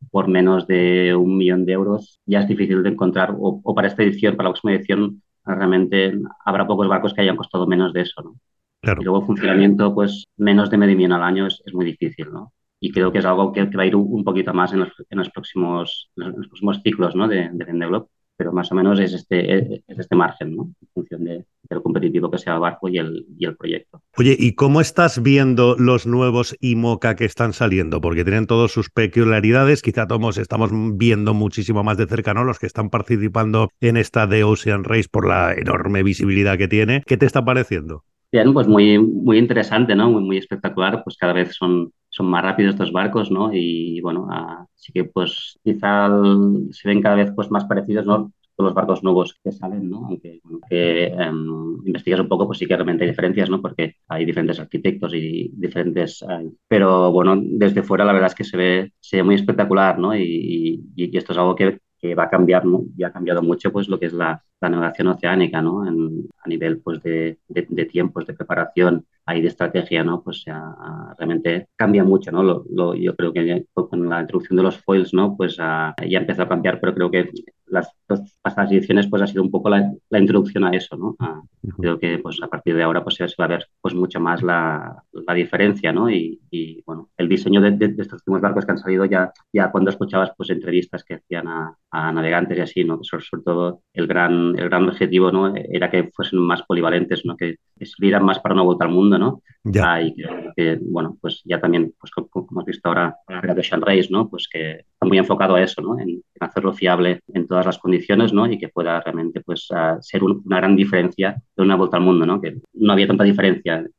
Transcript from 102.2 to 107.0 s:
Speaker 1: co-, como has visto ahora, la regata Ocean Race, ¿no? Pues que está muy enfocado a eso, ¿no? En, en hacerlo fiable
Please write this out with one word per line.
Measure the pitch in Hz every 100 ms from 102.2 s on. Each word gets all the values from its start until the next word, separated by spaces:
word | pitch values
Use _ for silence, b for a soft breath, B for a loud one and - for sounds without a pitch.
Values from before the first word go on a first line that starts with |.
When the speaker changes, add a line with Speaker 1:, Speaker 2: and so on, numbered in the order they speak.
| -
Speaker 1:
co-, | 92 -
como | 90
has | 90
visto | - 85
ahora, | 87 85 - -
la | 90
regata | 90 87
Ocean | - 82
Race, | 92 95 87
¿no? | 101 110
Pues | 90 -
que | 82 78
está | 80 _ - 92
muy | 95
enfocado | 92 98 95 92
a |
eso, | 92 -
¿no? | 95 123
En, | 92
en | 87 _ -
hacerlo | 85 98 95
fiable | 95 92 87